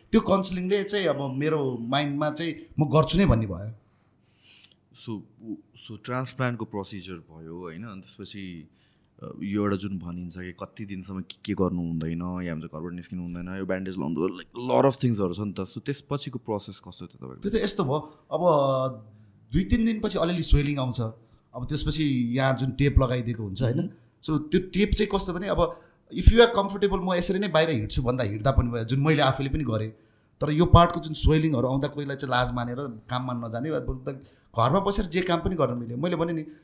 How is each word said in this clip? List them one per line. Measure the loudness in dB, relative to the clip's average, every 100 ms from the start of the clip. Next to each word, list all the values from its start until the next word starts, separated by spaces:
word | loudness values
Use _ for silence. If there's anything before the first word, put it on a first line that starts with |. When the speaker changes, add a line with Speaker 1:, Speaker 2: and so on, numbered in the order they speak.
| _
Speaker 1:
त्यो | 2
काउन्सलिङले | 4 2 2 -4 0 0
चाहिँ | 0 0 0
अब | 0 -2
मेरो | -2 0 0 0 -4
माइन्डमा | -2 0 0 0 -2
चाहिँ | -2 -6 -8 -6 0
"म |
गर्छु | 4 4 4 4
नै" | 4
भन्ने | 4 0
भयो। | -6 -10 -14 _ _ _ _ _ _ -20 -20 -20 _ _ -16 -10
Speaker 2:
So, | -10 -10 _ -14 -14 -14 -20 -18
so | -12
ट्रान्सप्लान्टको | -6 -4 -4 -2 -2 -2
प्रोसिजर | -6 -6 -8 -10 -12
भयो, | -14 -14 -18 -14 -12
होइन? | -12 -12
अनि | -14 -14
त्यसपछि, | -18 -14 -12 -12 -12 -14 -16 _ _ _ _ _
अ, | -16 -8
यो | -4 0
एउटा | 0 0
जुन | -4 -8
भनिन्छ | -8 -10 -10 -10
कि | -12
कति | -12 -14 -12
दिनसम्म | -12 -12 -10 -10
के, | -10 -10
के | -4
गर्नु | 0 0 0
हुँदैन, | -2 -2 -4 -4 -6 -6
या | -6
हुन्छ | -8
घरबाट | -8 -10 -10
निस्किनु | -10 -10 -10
हुँदैन, | -8 -10 -8 -6
यो | -4
ब्यान्डेज | -4 -4 -6
लाउनु, | -4 -2 -2
like, | -4 -12 -8 0
lot | 4 4
of | 4
थिङ्सहरू | 0 2 0
छ | -2
नि | -4
त। | -6
So | -8 -8
त्यसपछिको | -8 -8 -6 -6 -6 -8
प्रोसेस | -4 -6 -6 -14 -16
कस्तो | -16 -16
थियो | -14 -16
तपाईँको? | -8 -2
Speaker 1:
त्यो | -2
त |
यस्तो | 0 0
भयो, | 0 -2 -4 -14 -6
अब | 0 4 4 4 2 0 -4 -14 -20 -20 _ _
दुई | -2
तिन | 2 4 4
दिनपछि | 2 0 0
अलिअलि | 0 0
स्वेलिङ | 4 4 4 0
आउँछ। | -2 -2
अब | -4 -8 _ _ _ -10 -6
त्यसपछि | -4 -2 0 0 2 0 2
यहाँ | 2 2
जुन | 0
टेप | 2 4 4
लगाइदिएको | 4 2 -2 -4
हुन्छ, | -4 -2
होइन? | 0 0
Speaker 2:
मह्म। | -2 -6 _ _
Speaker 1:
So | -2 -2 2
त्यो | 0
टेप | 0 0 2
चाहिँ | 2 2
कस्तो | 0 -2
भने, | -4 -2
अब | 2 0 0 -18 _ -10 2
if | 8
you | 10
are | 8
comfortable, | 6 0 2 0 2
म | 0
यसरी | 0 2 0
नै | 2
बाहिर | 4 4
हिँड्छु | 2 -2 -2
भन्दा | 0 0
हिँड्दा | -2 0 2
पनि | 2 2
भयो, | 0
जुन | -2 2
मैले | 4 4
आफैले | 4 2 0
पनि | -2
गरेँ। | 0 -2 -2 -8 _ _ _ -6
तर | 0
यो | 4 8
पार्टको | 8 8 4
जुन | -6
स्वेलिङहरू | 0 4 4 4 2 2
आउँदा | 0 -2
कोहीलाई | -4 -6 -6
चाहिँ | 0
लाज | 2 2
मानेर | 0 -4 -6 -8 -10 -6
काममा | -6 -4 -6 -6
नजाने, | -6 -4
अब | -4 -4 -6 -8 -10 -14 _ _ 0
घरमा | 4 4
बसेर | 2 0 0
जे | 0
काम | 2 2
पनि | 0
गर्न | 0 0 0
मिल्यो। | -6 -4
मैले | -2 0
भने | 0
नि, | -2 -6 -12